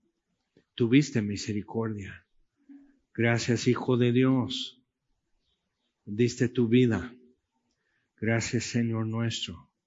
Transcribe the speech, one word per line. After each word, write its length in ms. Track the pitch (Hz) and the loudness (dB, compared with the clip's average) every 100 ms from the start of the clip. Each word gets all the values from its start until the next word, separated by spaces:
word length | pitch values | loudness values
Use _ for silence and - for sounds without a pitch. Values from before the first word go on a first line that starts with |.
| _ _ _ _ _ _ _ | _ _ _ _ _ _ _
tuviste 480 | - 113 135 143 120 | -2 4 4 4 0
misericordia. 1040 | 104 98 - 104 98 113 113 104 98 - _ _ _ _ - - _ _ _ | -2 -4 -6 -8 -6 -6 -6 -6 -12 -16 _ _ _ _ -20 -20 _ _ _
Gracias, 560 | - 117 117 - 113 123 | -2 0 0 0 0 0
Hijo 280 | - - 120 | 0 0 2
de 160 | 120 | 2
Dios, 720 | 123 131 131 107 - - - _ _ _ _ _ _ _ _ _ _ _ _ | 4 4 2 0 -6 -10 -16 _ _ _ _ _ _ _ _ _ _ _ _
diste 440 | - 104 120 - 120 | -6 0 0 0 0
tu 200 | 127 113 | 2 4
vida. 460 | 123 123 101 - - - _ _ _ _ _ _ _ _ - | 6 4 2 -4 -14 -20 _ _ _ _ _ _ _ _ -6
Gracias, 480 | 110 113 - 117 | -2 -2 -2 -4
Señor 420 | - 120 117 113 110 | -2 -2 -2 -2 -4
nuestro. 640 | 113 117 - - 82 - _ | -2 -4 -4 -10 -14 -20 _